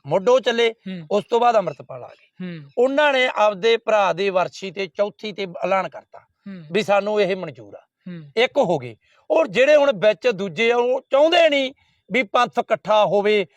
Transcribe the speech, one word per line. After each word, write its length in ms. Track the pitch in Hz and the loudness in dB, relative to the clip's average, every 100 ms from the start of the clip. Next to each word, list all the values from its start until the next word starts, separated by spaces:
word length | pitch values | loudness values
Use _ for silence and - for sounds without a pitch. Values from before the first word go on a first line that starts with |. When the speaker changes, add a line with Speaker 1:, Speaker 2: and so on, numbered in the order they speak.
| 135 | -4
Speaker 1:
ਮੁੱਢ 220 | 175 190 | -2 2
ਉਹ 100 | 254 | 2
ਚੱਲੇ, 320 | 247 233 233 | 2 0 0
Speaker 2:
ਹੂੰ। 360 | 226 190 185 156 | -2 -10 -14 -4
Speaker 1:
ਉਸ 120 | 208 - | -4 -2
ਤੋਂ 100 | 233 | 0
ਬਾਅਦ 160 | 240 226 | 2 2
ਅੰਮ੍ਰਿਤਪਾਲ 480 | 170 139 131 131 | 0 -6 -14 -18
ਆ 40 | 117 | -18
ਗਏ। 380 | - _ - 180 | -20 _ -16 -14
Speaker 2:
ਹੂੰ। 260 | 170 139 - | -14 -10 -2
Speaker 1:
ਉਹਨਾਂ 360 | 254 277 294 | 0 2 2
ਨੇ 160 | 262 254 - | 2 0 0
ਆਪਦੇ 420 | 214 196 220 226 | 0 2 0 0
ਭਰਾ 360 | 233 214 190 | 2 0 2
ਦੇ 160 | 170 202 | 0 -2
ਵਰਸੀ 420 | 185 165 - 196 | 0 -2 -6 -12
ਤੇ 160 | 165 190 | -10 -8
ਚੌਥੀ 440 | - 202 - 220 | -4 -4 -6 -12
ਤੇ 160 | 190 196 175 | -10 -10 -8
ਐਲਾਨ 260 | 180 190 175 | -4 -2 -4
ਕਰਤਾ 300 | - - - | -10 -20 -20
Speaker 2:
ਹੂੰ। 440 | _ _ 202 185 156 | _ _ -20 -18 -6
Speaker 1:
ਵੀ 120 | 180 | -4
ਸਾਨੂੰ 380 | 175 202 202 214 | 0 0 0 0
ਇਹ 140 | 185 190 | -2 -2
ਮਨਜ਼ੂਰ 380 | 165 123 101 | -8 -14 -20
ਆ। 140 | 98 - _ 180 | -20 -20 _ -18
Speaker 2:
ਹੂੰ। 240 | 170 151 226 | -18 -6 -2
Speaker 1:
ਇੱਕ 200 | 254 285 | 0 0
ਹੋ 200 | 202 160 | 0 -2
ਗਏ। 180 | 123 107 _ _ - | -4 -14 _ _ -2
ਔਰ 160 | 311 294 | 0 0
ਜਿਹੜੇ 280 | 185 277 302 | 2 4 4
ਹੁਣ 160 | 285 | 4
ਵਿੱਚ 360 | 208 208 214 254 | 2 0 0 -2
ਦੂਜੇ 440 | 190 196 160 226 | -2 -6 -2 0
ਆ, 60 | 240 | 2
ਉਹ 240 | 240 262 - | 0 -2 0
ਚਾਹੁੰਦੇ 380 | 269 311 349 330 | 2 4 4 4
ਨਹੀਂ 240 | 285 262 - _ _ _ | 2 -2 -6 _ _ _
ਵੀ 120 | 220 | -4
ਪੰਥ 280 | 262 254 240 - | 0 0 0 -2
ਇਕੱਠਾ 460 | - 220 185 214 196 | -4 -4 0 2 2
ਹੋਵੇ, 400 | 202 202 214 175 | 2 2 0 -2